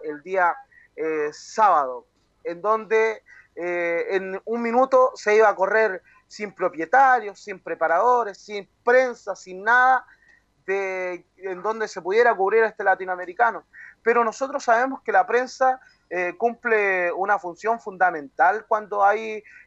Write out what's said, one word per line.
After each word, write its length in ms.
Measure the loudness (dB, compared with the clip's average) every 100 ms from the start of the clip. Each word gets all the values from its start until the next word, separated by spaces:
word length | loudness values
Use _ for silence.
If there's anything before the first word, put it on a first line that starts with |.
el 180 | -12 -12
día, 320 | -6 0 0 -2 -10 _ _ -8
eh, 340 | -4 -4 -4
sábado, 760 | -8 -8 0 2 4 0 -6 -16 _ _ _
en 160 | -12 -6
donde, 640 | -2 -2 0 0 0 -2 _ -20 _ -10
eh, 520 | -6 -4 -2 -4 -2
en 320 | -4 -4 -10 -8
un 160 | -6
minuto 480 | -2 2 4 4 2
se 220 | 0 2 4
iba 120 | 4
a 80 | 4
correr 460 | 0 2 0 -2 _ _ _
sin 260 | -14 -12
propietarios, 840 | -4 -4 -4 0 4 4 4 -2 -12
sin 200 | -16 -14
preparadores, 800 | -10 -4 0 2 2 2 -2 -8
sin 280 | -12 -12 -12 _
prensa, 520 | 2 2 2 -4 -12 -12
sin 280 | -12 -8
nada 420 | 0 2 4 2 -2 _ _ _ _ _ -6
de, 600 | -4 -4 -6 -8 -10 _ _
en 240 | -12 -8
donde 260 | -6 -4 -6
se 140 | -8
pudiera 340 | 0 4 4 4
cubrir 280 | 2 2
a 40 | 2
este 160 | 0
latinoamericano. 800 | 0 0 -2 -8 -6 -2 0 -2 -12 -20 -20 -6
Pero 200 | 0 2
nosotros 400 | 0 -2 -6 -4
sabemos 380 | 2 2 2 -4
que 100 | 0
la 140 | 0 2
prensa, 540 | 0 -2 0 0 0 _ _ -8
eh, 260 | -6 -4 -2
cumple 760 | -4 -2 0 2 2 0 0
una 260 | -2 0 -2
función 420 | -4 -6 -4 -4
fundamental 840 | -4 0 0 0 -6 2 2 2 -2
cuando 380 | -4 -2 2 2
hay 380 | 2 -2 -10 -14 -20